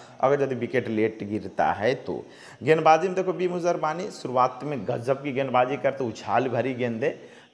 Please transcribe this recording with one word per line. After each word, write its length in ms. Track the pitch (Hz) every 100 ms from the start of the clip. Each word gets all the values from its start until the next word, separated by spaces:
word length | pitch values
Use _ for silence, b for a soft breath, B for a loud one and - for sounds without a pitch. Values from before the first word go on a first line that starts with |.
| B B
अगर 200 | 131 139
यदि 140 | 135 120
विकेट 320 | 117 127 110
लेट 340 | 110 110 107 101
गिरता 460 | 104 92 - 78
है 200 | 92 110 131
तो। 260 | - 67 - B B B
गेंदबाजी 440 | 123 160 156 160 185
में 80 | 185
देखो, 180 | 180
बी 140 | 165 180
मुजरबानी 600 | 175 170 160 156 165 185
शुरुआत 520 | - 131 127 127 -
में 160 | 143 139 90
गजब 360 | 127 117 131
की 80 | 147
गेंदबाजी 440 | 127 135 123 127 135
करते, 260 | 135 131
उछाल 460 | 123 104 - 110 131
भरी 240 | 120 127 123
गेंदे, 400 | 120 113 143 - B B B